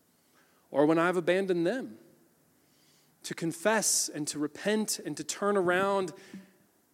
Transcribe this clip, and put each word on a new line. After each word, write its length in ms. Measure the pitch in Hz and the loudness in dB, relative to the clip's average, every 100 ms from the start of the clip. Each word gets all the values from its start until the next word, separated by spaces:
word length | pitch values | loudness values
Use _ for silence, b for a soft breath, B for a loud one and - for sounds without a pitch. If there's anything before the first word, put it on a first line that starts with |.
| _ _ _ _ _ _ - | _ _ _ _ _ _ -4
or 140 | 135 | 4
when 140 | 151 165 | 4 6
I've 180 | 175 185 | 4 2
abandoned 500 | 165 185 190 175 165 | 2 2 2 0 0
them, 300 | 262 240 214 - - _ _ _ _ _ _ _ _ _ _ | -2 -6 -14 -20 -20 _ _ _ _ _ _ _ _ _ _
to 120 | - | -12
confess 760 | - 165 - 214 220 - - - | -6 -6 -2 0 2 2 0 -2
and 180 | 147 147 | -4 -6
to 100 | 151 | -4
repent 600 | 147 - 202 220 208 - | -6 -4 -2 0 -2 -4
and 180 | 160 147 | -6 -8
to 80 | |
turn 320 | 151 - 202 202 | -8 -4 0 2
around 560 | 180 180 196 196 180 - B B B B B _ _ | 2 2 2 0 -2 -8 B B B B B _ _